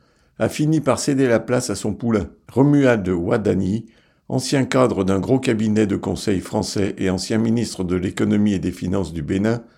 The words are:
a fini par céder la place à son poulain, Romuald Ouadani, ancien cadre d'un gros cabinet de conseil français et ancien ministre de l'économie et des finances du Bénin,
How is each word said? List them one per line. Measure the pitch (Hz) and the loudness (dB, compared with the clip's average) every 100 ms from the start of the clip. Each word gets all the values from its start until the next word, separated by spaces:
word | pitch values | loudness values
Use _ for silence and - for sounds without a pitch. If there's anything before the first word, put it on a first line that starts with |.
| _ _ _ - | _ _ _ -4
a | 117 | -4
fini | - 151 160 | 0 0 0
par | 139 117 | 0 -2
céder | - 135 131 | 0 0 2
la | 110 | 2
place | 117 123 - | 0 -2 -2
à | |
son | 101 110 | -4 -4
poulain, | 90 117 107 82 - - | -4 0 0 -2 -10 -4
Romuald | 123 143 143 131 113 92 | 2 4 6 4 2 0
Ouadani, | 87 92 117 101 95 95 110 - _ _ _ - | -2 0 0 0 0 0 -4 -6 _ _ _ -6
ancien | 127 - 139 | -4 0 0
cadre | 123 131 127 - | 2 2 2 2
d'un | 95 98 | 0 0
gros | 90 131 | 2 0
cabinet | 131 110 110 107 104 | 2 0 2 2 2
de | 95 | 0
conseil | 98 87 - 92 | -2 -4 -2 -2
français | - 107 95 107 98 - | -2 -4 -2 -2 -2 -2
et | 95 | -2
ancien | 92 - 110 | -2 -2 0
ministre | 113 117 110 - | 0 0 -2 -4
de | 90 90 | -2 -2
l'économie | 92 - 104 104 107 | -2 -2 0 2 2
et | 95 | 2
des | 90 | -2
finances | - 92 98 82 | -4 -4 -4 -4
du | 82 | -6
Bénin, | 73 95 107 117 - | -4 0 0 -2 -6